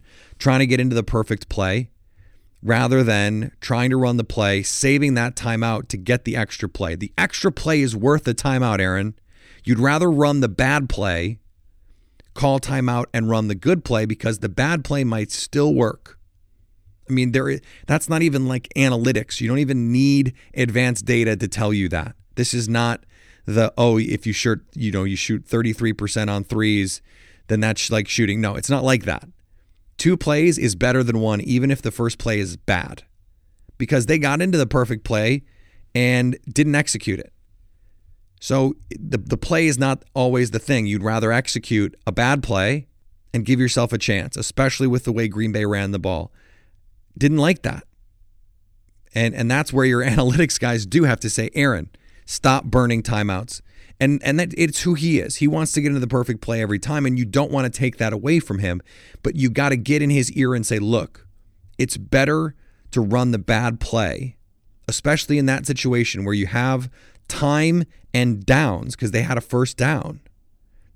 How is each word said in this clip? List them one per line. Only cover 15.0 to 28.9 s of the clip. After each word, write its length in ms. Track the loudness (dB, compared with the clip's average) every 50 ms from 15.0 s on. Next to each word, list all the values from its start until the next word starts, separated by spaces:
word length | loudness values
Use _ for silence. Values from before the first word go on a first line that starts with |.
| 0
might 280 | 0 0 -2 -4 -6
still 420 | -6 -8 -8 -4 0 2 2 4 4
work. 460 | 4 2 2 0 -4 -14 -20 -20 -20 -20 _ _ _ _ _ _ _ _ _ _ _ _ -20 -20 _ _ -2
I 40 | 0
mean, 200 | 0 2 2 2
there 160 | 0 0 0
i-, 100 | -4 -6 -8 -12 -20 -12 -4 -2
that's 200 | -2 -2 0 0
not 140 | 0 2
even, 260 | 2 2 2 2 0 -2
like, 240 | -2 -4 -6 -4 0
analytics. 680 | 2 2 2 4 2 2 2 0 0 -2 -6 -6 -4
You 80 | -2 -2
don't 80 | 0 0
even 340 | 0 0 0 0 0 0
need 420 | 2 2 4 4 4 4 2 0 -2 -8 -12 -10 -4
advanced 500 | -2 -2 0 2 2 2 0 0 -2 -2
data 320 | 0 2 2 2 2 0
to 120 | -2 -2 -4
tell 260 | -2 -2 0 0 0
you 160 | 0 0 0
that. 260 | -2 -4 -4 -6 -10 -16 -20 _ -4
This 180 | -4 -2 -2 -2
is 160 | -2 -2 0
not 340 | 0 0 0 0 -2 -4 -8 -16 -20 -20 -20 -20 -20 _ -6
the, 280 | -2 2 2 2 2 2 2
"Oh, 200 | 2 4 4 2
if 280 | 2 0 -2 -4 -2
you 60 | -4
shoot, 320 | -2 0 0 0 0 -2 -4 _ -8
you 160 | -6 -4 -2
know, 120 | -2 -2 -2
you 140 | -2 -2 -4
shoot 280 | -2 -2 -4 -4 -4
thirty-three 460 | -2 -2 0 0 0 -2 -2 -2 -2
percent 380 | -2 -2 -4 -4 -2 -2 -2 -2
on 160 | -2 -4 -4
threes, 560 | -4 -2 0 2 2 2 2 0 -2 -4 -8 -14 -18 _ -20 -20 -20 -20 -14 -6 -2
then 120 | 0 0
that's 320 | 2 0 0 -2 -2 -2
like 160 | -2 -2 -2 -2
shooting." 320 | 0 0 0 0 0 -2
No, 160 | -2 -4 -4
it's 140 | -4 -4 -2
not 160 | -2 0 2
like 180 | 2